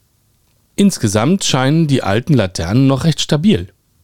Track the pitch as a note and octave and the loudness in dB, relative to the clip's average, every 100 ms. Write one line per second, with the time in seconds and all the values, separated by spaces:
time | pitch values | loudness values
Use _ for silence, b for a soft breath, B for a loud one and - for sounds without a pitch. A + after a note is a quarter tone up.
0 | _ _ _ _ _ _ _ - G3+ - | _ _ _ _ _ _ _ 0 0 0
1 | A2 G#2 B2+ F#3+ - C3+ C3 D#3+ D#3+ C3 | -2 0 0 0 -2 0 2 2 2 0
2 | G2 G#2 B2+ C3+ F#2+ - E2+ A#2 C3+ C3+ | 0 -2 0 0 0 -4 -2 2 2 2
3 | E3 - - D3+ F#3+ E3+ - _ _ _ | 0 -2 -2 0 0 0 -4 _ _ _